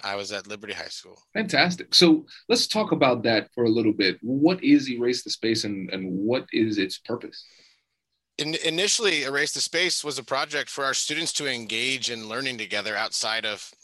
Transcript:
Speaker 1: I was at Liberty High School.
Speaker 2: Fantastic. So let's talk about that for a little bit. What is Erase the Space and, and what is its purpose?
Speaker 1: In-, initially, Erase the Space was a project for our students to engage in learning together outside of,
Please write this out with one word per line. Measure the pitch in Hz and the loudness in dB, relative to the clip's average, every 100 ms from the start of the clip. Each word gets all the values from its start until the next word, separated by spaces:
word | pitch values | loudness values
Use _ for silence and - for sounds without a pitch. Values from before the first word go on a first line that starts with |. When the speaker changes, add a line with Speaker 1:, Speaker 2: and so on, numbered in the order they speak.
Speaker 1:
I | 98 101 | -8 -6
was | 101 | -6
at | 104 95 | -10 -10
Liberty | 104 101 | -14 -10
High | 92 82 | -12 -10
School. | - 92 92 _ | -14 -18 -20 _
Speaker 2:
Fantastic. | 208 220 139 175 180 - | -6 -2 2 2 0 2
So | - 175 156 - - - | 6 8 6 2 -20 0
let's | 226 - | 0 2
talk | 214 214 | 0 0
about | 151 139 120 | 4 4 4
that | 117 110 98 | 2 2 0
for | - | 0
a | 117 | 2
little | 113 110 | 4 4
bit. | 104 98 90 | 4 2 0
What | 113 135 156 185 | -2 4 4 4
is | 135 147 135 | 6 6 4
Erase | 117 120 123 | -2 0 0
the | 107 | -4
Space | - 113 110 | -4 0 0
and, | 107 98 92 | -2 -6 -6
and | 95 95 | -6 -4
what | 92 107 127 131 | -2 0 -2 0
is | 117 110 104 | 2 2 2
its | 95 - | -2 -4
purpose? | - 117 107 - - - _ _ _ _ _ _ _ - | -6 -8 -8 -18 -20 -20 _ _ _ _ _ _ _ -8
Speaker 1:
In-, | 151 160 | -6 -2
initially, | 165 160 202 - 208 156 | -2 0 0 2 2 0
Erase | 135 143 151 | 0 0 -2
the | 143 | -2
Space | - 160 180 - | -4 0 0 -2
was | 147 135 | -4 -8
a | |
project | 117 135 151 147 127 | -4 -4 -2 -4 -6
for | - | -4
our | 139 | -2
students | 127 - 151 165 | -2 -2 -4 -4
to | - 143 | -4 -4
engage | 123 110 113 127 131 113 | -4 -4 -2 -2 -2 -4
in | 117 110 | -6 -8
learning | 113 135 123 | -6 -6 -6
together | 104 104 101 104 | -6 -4 -2 -4
outside | 107 - 113 110 110 | -4 -4 -4 -4 -4
of, | 101 - _ | -8 -12 _